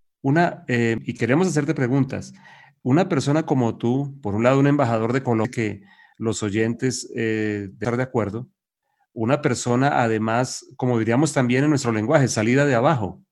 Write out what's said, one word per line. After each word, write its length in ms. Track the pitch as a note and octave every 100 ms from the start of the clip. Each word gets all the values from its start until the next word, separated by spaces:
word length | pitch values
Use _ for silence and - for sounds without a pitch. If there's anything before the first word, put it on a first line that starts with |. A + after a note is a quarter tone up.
| _ _
Una, 420 | C3+ D#3 E3+ - -
eh, 300 | A#2+ A#2 A2+
y 120 | - A#2
queremos 320 | A#2 C#3+ F#3+
hacerte 260 | D3 D3
preguntas. 600 | C#3 B2 C#3 C3+ G2 F#2+ - - - - _
Una 260 | - D3 F#3
persona 340 | D3 C#3 D3+ D#3
como 320 | C3 A2+ -
tú, 420 | A#2 C3 C#3+ -
por 140 | G#2 G2+
un 80 |
lado, 160 | A#2+ C3+
un 80 | C#3
embajador 440 | D3 A#2+ A2+ A2+
de 120 | C3
Colombia, 280 | C3+ A2 A2
que 300 | - G#2+ G2 - - - -
los 260 | A2+ G#2
oyentes, 680 | G#2+ G#2 A2+ A#2 C3 B2 - A#2+
eh, 480 | A2+ A2 G#2+ G#2
deben 100 | G2
estar 240 | G2 G#2+ A#2+
de 60 |
acuerdo, 440 | B2+ A#2 G2+ A2 C3 _ _ _ _ _ _
una 300 | A#2 A2+ C#3+
persona, 640 | C#3 A#2+ B2 B2 C#3+ C#3
además, 640 | A#2 A2 A2 A#2 C3 - - -
como 220 | B2+ A#2
diríamos 340 | A2 A#2+ D#3
también 300 | C#3+ B2 B2+
en 80 | D3
nuestro 200 | C#3+ A#2+
lenguaje, 360 | A2 A2 D3+ B2+
salida 380 | A2+ A2 C3 C#3+
de 100 | A#2
abajo, 480 | C#3 C#3+ F#2 - _